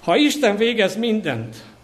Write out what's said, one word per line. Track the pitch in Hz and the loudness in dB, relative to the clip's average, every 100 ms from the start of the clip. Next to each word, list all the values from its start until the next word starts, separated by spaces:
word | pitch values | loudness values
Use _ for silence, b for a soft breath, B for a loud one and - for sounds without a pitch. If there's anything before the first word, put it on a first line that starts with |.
Ha | - | 2
Isten | 240 294 - 226 202 | 2 2 2 0 2
végez | 233 226 190 | 0 2 0
mindent | 202 233 214 170 120 117 - - - | 0 -2 -2 -2 -6 -8 -14 -20 -20